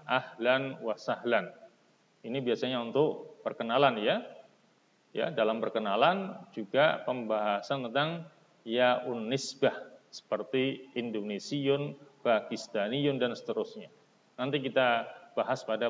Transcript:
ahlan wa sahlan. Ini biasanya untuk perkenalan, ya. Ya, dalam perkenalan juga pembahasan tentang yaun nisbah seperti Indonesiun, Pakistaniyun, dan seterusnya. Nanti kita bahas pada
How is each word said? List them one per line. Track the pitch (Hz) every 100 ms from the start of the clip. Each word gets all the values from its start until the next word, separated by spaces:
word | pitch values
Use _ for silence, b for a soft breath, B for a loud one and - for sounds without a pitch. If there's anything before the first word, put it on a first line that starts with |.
| -
ahlan | 127 - - 117 131 135 135
wa | 117
sahlan. | 104 - 113 120 110 87 - - _ _ _ _ _
Ini | 117 135
biasanya | 120 113 127 127 117
untuk | 131 156 - - -
perkenalan, | 113 - 113 127 139 113
ya. | 110 208 240 - - _ _ _ _ _ _
Ya, | - 156
dalam | 131 107 113
perkenalan | 107 113 104 104 151 196 190 - -
juga | 113 104 131 156 - -
pembahasan | 127 110 107 104 101 - 139 120
tentang | 135 156 170 165 _ _ _ 113
yaun | 120 123 123 127 117 110
nisbah | 139 - - 135 - - - _
seperti | - - 104 - 131 135 127 - 120
Indonesiun, | 117 107 104 101 - 143 139 139 147 147 - _ 123
Pakistaniyun, | 110 - 113 - 107 104 139 143 131
dan | 123 117
seterusnya. | - 110 101 107 87 _ _ _ _
Nanti | - 131 143
kita | 131 127 123 117 - - - -
bahas | 110 127
pada | - 110